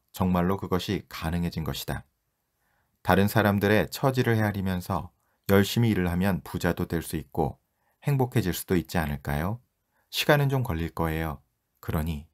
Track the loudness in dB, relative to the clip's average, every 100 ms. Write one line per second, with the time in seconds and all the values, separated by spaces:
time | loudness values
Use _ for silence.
0 | _ -2 2 4 2 0 -2 -2 -2 -4
1 | -6 -8 -4 -2 -2 -4 -6 -6 -6 -8
2 | -10 _ _ _ _ _ _ _ _ _
3 | 2 4 4 4 2 4 4 2 2 -2
4 | -2 0 0 2 0 -2 -2 -4 -4 -6
5 | -6 -14 _ _ 2 4 4 2 2 2
6 | 2 0 0 0 -4 -2 0 0 -2 -4
7 | -4 -8 -6 -2 -2 -4 _ _ _ _
8 | -2 0 0 0 0 -2 0 -2 0 -2
9 | -2 -4 -4 -2 -2 -6 _ _ _ _
10 | _ -2 2 4 2 0 -2 -2 -4 -2
11 | -2 0 -4 -6 _ _ _ _ -4 -2
12 | -2 -4 -10